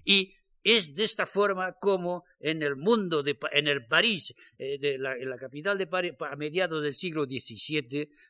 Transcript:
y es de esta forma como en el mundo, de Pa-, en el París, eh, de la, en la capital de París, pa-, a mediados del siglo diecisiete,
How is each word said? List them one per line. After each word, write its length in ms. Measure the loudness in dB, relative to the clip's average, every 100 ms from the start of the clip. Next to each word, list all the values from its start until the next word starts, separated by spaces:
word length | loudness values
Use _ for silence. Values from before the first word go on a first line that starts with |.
y 300 | 4 4 4 _ _ _
es 320 | 4 4 4
de 100 | -2
esta 200 | 0 0
forma 500 | 0 2 2 2 -4 -2
como 440 | 0 0 0 -6 -10 _
en 220 | -4 -2
el 140 | -2 0
mundo, 460 | 2 4 4 0
de 140 | 0 -2
Pa-, 120 | 0
en 160 | 0 2
el 180 | 0 2
París, 480 | 2 4 2 -2 -4 -20 -10
eh, 200 | -8 -4
de 200 | -2 -2
la, 160 | -4
en 160 | -4 -6
la 80 | -8
capital 400 | -10 -6 -2 -2
de 80 | -2
París, 260 | -2 -2 -4
pa-, 140 | -8
a 40 | -6
mediados 460 | -4 0 0 0
del 100 | -2
siglo 320 | -2 -4 -2
diecisiete, 840 | -2 -4 -8 -6 -2 -2 -4 -6 -6 _